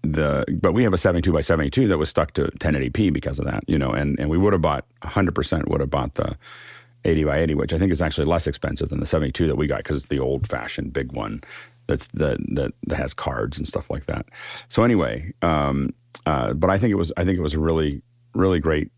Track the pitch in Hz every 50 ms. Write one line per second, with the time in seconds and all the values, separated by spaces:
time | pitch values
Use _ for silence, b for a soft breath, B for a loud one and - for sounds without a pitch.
0 | - 78 76 76 76 71 69 71 62 - - 85 - 92 82 113 123 107 92 85
1 | - 95 87 85 78 92 82 78 69 - - 80 76 69 - 131 131 104 92 76
2 | 76 73 - - 76 - _ - 71 - - - - 78 73 71 67 62 67 -
3 | 110 92 73 - - - 69 67 - 65 62 50 - - - 76 67 64 52 62
4 | 73 71 69 - 71 76 78 87 95 104 101 90 76 80 73 65 - _ _ _
5 | - - - 104 98 85 - - - - - 78 73 - - 73 69 67 - 71
6 | 65 69 - - - - - B B B B B B B B B B B B B
7 | _ - 82 78 76 76 71 76 82 80 76 71 64 - - 80 92 95 87 71
8 | 82 76 - - 73 73 85 85 - 76 71 - - 71 67 - - - 71 69
9 | 69 - - 80 76 67 64 - 85 78 65 64 76 73 69 - - - 78 71
10 | 67 - 76 67 65 65 67 67 - - - 64 58 - - - - 60 62 69
11 | 65 62 65 64 55 52 53 58 B B B B B B B B _ - - -
12 | - - - - 76 71 - - - - - - 69 - - _ - - - -
13 | 73 67 - - - - 65 55 53 62 71 71 71 - - - - - - 71
14 | - - - - - _ B B B B B B B B - - 113 120 117 98
15 | 80 60 55 57 78 85 - _ - 85 80 76 71 71 69 69 67 - - _
16 | _ _ _ - _ 80 76 67 60 52 58 73 85 92 95 98 110 117 101 92
17 | 87 80 - - 92 90 95 90 82 76 73 78 78 80 82 80 78 73 71 -
18 | _ _ _ _ _ _ _ - 92 95 92 82 73 80 78 76 - - _